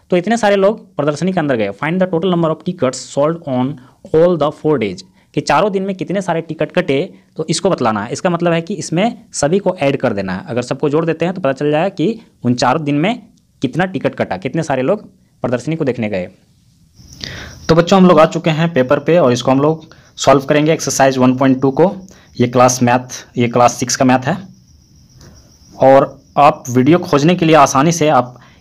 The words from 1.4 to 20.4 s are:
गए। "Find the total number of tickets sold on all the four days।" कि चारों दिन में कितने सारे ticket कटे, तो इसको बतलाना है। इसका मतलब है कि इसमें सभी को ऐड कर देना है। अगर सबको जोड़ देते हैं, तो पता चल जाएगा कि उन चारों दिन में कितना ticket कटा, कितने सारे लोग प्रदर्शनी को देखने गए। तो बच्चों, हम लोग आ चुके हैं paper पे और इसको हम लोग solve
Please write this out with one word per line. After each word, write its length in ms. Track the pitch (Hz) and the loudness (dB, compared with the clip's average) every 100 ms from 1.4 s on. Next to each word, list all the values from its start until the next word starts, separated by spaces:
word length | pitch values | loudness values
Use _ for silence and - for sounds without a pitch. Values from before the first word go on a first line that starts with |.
| 147 117 | -2 -2
गए। 140 | 101 | -2
"Find 300 | 98 147 185 | -4 -4 -2
the 80 | 185 | 0
total 220 | 165 190 170 | 0 0 0
number 200 | 160 156 | 0 -2
of 80 | - | -6
tickets 460 | 180 127 - - 139 | -4 -4 -4 -8 -2
sold 200 | 147 165 143 | -2 -2 -4
on 240 | 127 131 151 - _ - 160 | -4 -4 -6 -18 _ -2 2
all 220 | 175 165 | 2 2
the 140 | 147 | -2
four 260 | - 151 139 | -2 -2 0
days।" 240 | 104 92 - _ _ | -2 -8 -16 _ _
कि 80 | 147 | -6
चारों 300 | - 147 196 | 0 0 2
दिन 120 | 190 | -2
में 120 | 196 190 | -6 -6
कितने 260 | 151 196 | -6 -4
सारे 200 | 185 165 | -4 -6
ticket 300 | 165 156 151 | -6 -6 -4
कटे, 420 | 180 175 135 185 - _ - | -4 -2 -2 -4 -10 _ -12
तो 80 | 160 | -6
इसको 200 | 160 190 | -2 -2
बतलाना 340 | 160 120 107 | 0 -2 -2
है। 80 | 117 | -6
इसका 180 | 147 180 | -6 -4
मतलब 240 | 170 175 | -2 0
है 80 | 165 | -2
कि 120 | 165 | -4
इसमें 520 | 175 - 160 226 - - | -10 -6 -2 -2 -4 -14
सभी 260 | - 143 190 | -4 -2 0
को 160 | 185 180 | -2 -2
ऐड 220 | 139 135 | -2 0
कर 160 | - | -2
देना 200 | 101 92 | -2 -6
है। 100 | 92 - | -8 -6
अगर 140 | 123 | -6
सबको 280 | 120 135 151 | -6 -4 -2
जोड़ 160 | 151 165 | -2 -2
देते 200 | 156 170 | -4 -4
हैं, 80 | |
तो 80 | 190 | -4
पता 120 | - | -4
चल 180 | - 147 | -2 -2
जाएगा 180 | 151 196 | 0 -2
कि 300 | 190 175 226 - _ | -2 -4 -4 -12 _
उन 100 | 123 | -4
चारों 300 | 123 127 156 | 0 0 0
दिन 120 | 143 143 | -2 -2
में 320 | 185 240 - _ _ - | -2 -4 -10 _ _ -8
कितना 240 | 123 151 190 | -6 -2 -4
ticket 300 | 135 135 - | -2 -4 -4
कटा, 220 | 107 - | -6 -6
कितने 260 | - 165 | -6 -6
सारे 180 | 156 131 | -4 -2
लोग 320 | 135 214 - _ _ _ | -2 -2 -6 _ _ _
प्रदर्शनी 340 | 117 123 151 160 | -4 -4 -4 -4
को 100 | 139 | -4
देखने 240 | 117 107 | -4 -4
गए। 200 | 95 90 _ _ _ _ _ _ _ - - - - - - - | -4 -8 _ _ _ _ _ _ _ -20 -16 -14 -14 -18 -8 0
तो 60 | 165 | 2
बच्चों, 240 | 170 190 | 4 6
हम 80 | 185 | 6
लोग 120 | 156 | 6
आ 60 | 160 | 4
चुके 240 | 165 - | 2 -2
हैं 240 | 151 170 | -2 0
paper 260 | 131 127 143 | 0 0 0
पे 180 | 156 175 | 2 2
और 140 | 131 | 2
इसको 200 | 123 135 | 0 0
हम 80 | 135 | 2
लोग 360 | 147 160 - - _ - | 0 -2 -8 -20 _ -2
solve 240 | - 139 | 2 2